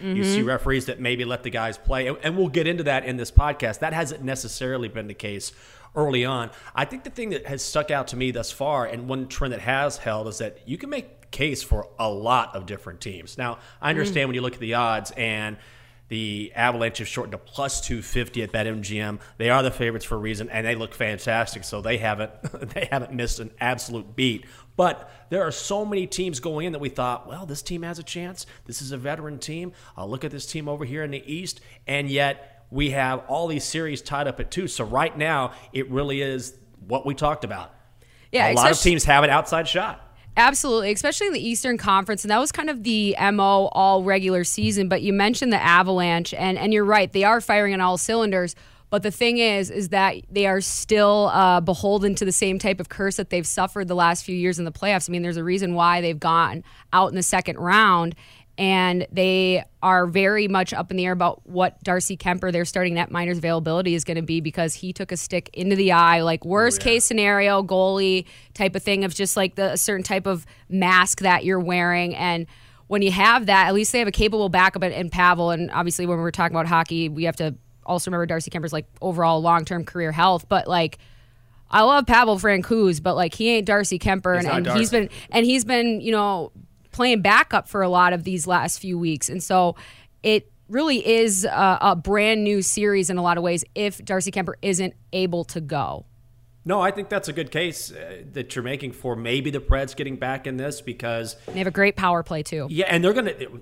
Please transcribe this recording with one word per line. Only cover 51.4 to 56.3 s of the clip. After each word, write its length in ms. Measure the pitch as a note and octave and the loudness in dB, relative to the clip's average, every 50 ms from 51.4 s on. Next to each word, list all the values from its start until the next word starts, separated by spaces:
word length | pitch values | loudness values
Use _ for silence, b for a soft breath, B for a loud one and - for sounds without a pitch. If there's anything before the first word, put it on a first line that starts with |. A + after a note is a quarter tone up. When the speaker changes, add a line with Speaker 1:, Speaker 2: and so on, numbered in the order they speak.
| F#3+ F#3 F3+ F3 | 6 6 6 4
Speaker 2:
beholden 540 | E3+ F#3+ F3+ - G#3 G3 G3+ G3+ G3+ G3+ F#3+ | 4 2 -2 0 2 2 2 2 2 0 0
to 100 | - G#3 | 0 -2
the 80 | F#3 | -2
same 260 | F3+ - G#3 F#3+ F#3+ G3 | 0 0 0 0 0 0
type 220 | - G3 F#3+ F#3 | 0 -2 -2 -2
of 80 | F3 - | -6 -12
curse 280 | - - G3 G3 - | -6 -4 -4 -2 -2
that 120 | - F3 - | -4 -6 -4
they've 180 | F3+ F3 D#3 | -4 -4 -4
suffered 420 | - - G3 F#3 F#3 - G#3 F#3+ F3 | -4 -2 -2 -2 -2 -2 -6 -4 -2
the 60 | F3+ | 2
last 300 | F3+ E3+ E3+ F3 - - | 4 4 4 4 0 -4
few 100 | - F3+ | -6 -4
years 240 | F3+ F3 F3+ F3 F3 | 0 0 0 0 -2
in 60 | E3+ | -4
the 80 | D#3+ | -6
playoffs. 340 | - - G3 G#3 G3+ F3+ - | -6 -4 0 0 0 0 0
I 60 | - | -2
mean, 80 | F3 F3 | -4 -4
there's 160 | F3 F3 E3 | -4 -4 -4
a 80 | E3+ E3 | -4 -2
reason 300 | F3+ F#3 G3 G3 F3 F3 | -2 -2 0 0 -2 0
why 260 | F3 E3+ F3 F3 F3+ | 2 4 4 4 2
they've 180 | F3 E3+ D#3+ D3 | 0 -2 -2 -2
gone 460 | - D#3+ | 0 2